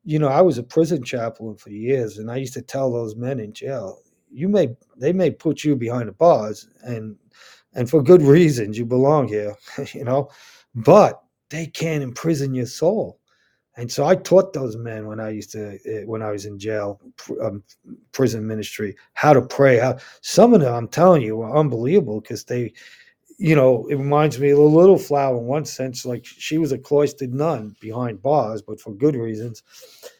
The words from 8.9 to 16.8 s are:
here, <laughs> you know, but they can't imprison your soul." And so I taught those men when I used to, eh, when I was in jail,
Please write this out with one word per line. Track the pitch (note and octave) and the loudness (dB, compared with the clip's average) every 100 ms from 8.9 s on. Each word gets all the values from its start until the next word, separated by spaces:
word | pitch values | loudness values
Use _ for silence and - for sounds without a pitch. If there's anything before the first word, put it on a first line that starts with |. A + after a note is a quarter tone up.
| B2+ C3+ D3+ A#2+ | 2 4 2 0
here, | G#2 G#2 G#2 - | -4 -6 -10 -16
<laughs> | - - | -14 -12
you | - | -10
know, | A#2 C3+ C#3 _ - _ _ | -2 -2 -2 _ -20 _ _
but | A#2+ A2 G3+ E3 - _ _ _ | 0 6 6 6 0 _ _ _
they | D#3 | -10
can't | D#3 - D#3+ D3+ | -10 -6 -4 -4
imprison | C3 A#2+ E3 D#3 C#3 | -6 -6 -4 -2 -2
your | B2+ | -4
soul." | A#2 - D#3 G#3+ D3 - _ _ _ _ _ | -6 -2 -2 -2 -6 -12 _ _ _ _ _
And | - A#2+ | -14 -8
so | - | -2
I | C#3+ | 2
taught | F#3 - F3+ F#3+ | 0 4 4 4
those | C#3 C3 A2+ | -6 -8 -10
men | A#2 A2 | -12 -12
when | G#2+ G#2+ | -12 -10
I | A2 | -10
used | G#2+ G2+ | -10 -12
to, | G#2+ G#2 F#2+ | -14 -14 -14
eh, | G#2 A2 | -10 -10
when | G2+ A2 | -8 -8
I | G#2+ | -6
was | G#2 | -8
in | G#2 G2+ | -10 -10
jail, | G#2+ G#2 | -6 -6